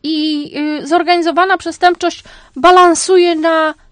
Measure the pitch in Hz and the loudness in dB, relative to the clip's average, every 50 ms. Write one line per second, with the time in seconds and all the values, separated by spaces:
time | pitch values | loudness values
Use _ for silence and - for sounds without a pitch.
0 | - 294 320 311 302 311 302 294 294 - - 285 294 302 302 294 - 277 320 349 | -8 -8 -6 -4 -4 -4 -6 -6 -8 -10 -8 -8 -6 -6 -6 -8 -4 -2 -2 -2
1 | 349 311 359 349 330 339 311 330 359 381 381 349 - 339 - - - 359 359 - | 0 0 0 0 0 -2 -2 0 0 0 -2 -4 -4 -8 -4 -2 0 0 0 0
2 | - 339 - - - - - - - _ _ 262 269 339 359 359 359 349 330 311 | -2 -6 -6 -6 -12 -20 -20 -20 -20 _ _ 0 2 4 6 6 6 4 2 0
3 | - - 370 359 349 349 339 320 311 330 320 320 320 311 302 - _ _ | 0 2 2 2 4 2 0 0 -2 0 0 0 0 -2 -4 -6 _ _